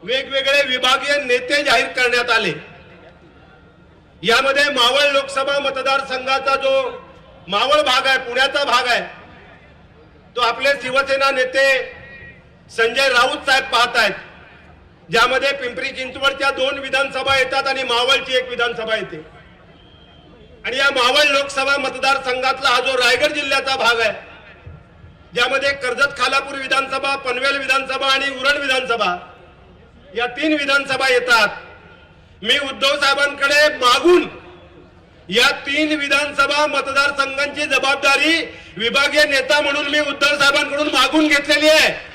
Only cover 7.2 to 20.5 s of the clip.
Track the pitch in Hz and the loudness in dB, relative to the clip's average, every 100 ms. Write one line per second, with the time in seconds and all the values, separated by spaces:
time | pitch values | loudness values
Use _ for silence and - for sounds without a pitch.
7.2 | - - - 202 254 302 285 254 262 277 | -20 -20 -6 -2 2 2 4 2 2 0
8.2 | 240 240 269 285 277 233 247 226 175 - | 0 0 0 0 0 0 2 -2 -2 -14
9.2 | - - - - - - - - - - | -20 -20 -20 -20 -20 -20 -20 -20 -20 -20
10.2 | - - - - 277 277 254 262 277 269 | -12 -2 -2 0 0 0 0 -2 0 2
11.2 | 277 262 254 262 269 262 226 - - - | 2 2 0 2 2 2 -2 -12 -20 -20
12.2 | - - - - - - 226 254 277 254 | -20 -20 -20 -20 -18 0 0 2 2 2
13.2 | 277 294 - 262 - 233 233 240 214 - | 2 0 0 0 2 0 2 2 0 -2
14.2 | - - - - - - - - - 170 | -14 -20 -20 -20 -20 -20 -20 -20 -4 2
15.2 | 240 262 277 277 247 - 262 262 254 262 | 2 2 0 -2 -6 -6 -8 -8 -10 -2
16.2 | 277 269 277 269 262 285 269 269 277 262 | -2 0 -2 0 -2 -2 -4 -2 -2 -2
17.2 | 262 269 254 269 269 269 254 240 247 269 | 0 2 2 0 -2 -2 -2 -2 2 0
18.2 | - 254 247 240 240 226 220 214 190 160 | 0 -4 -4 -4 -4 -2 -4 -4 -6 -12
19.2 | 156 - - - - - - - - - | -16 -20 -20 -20 -20 -20 -20 -20 -20 -20
20.2 | - - - | -20 -20 -20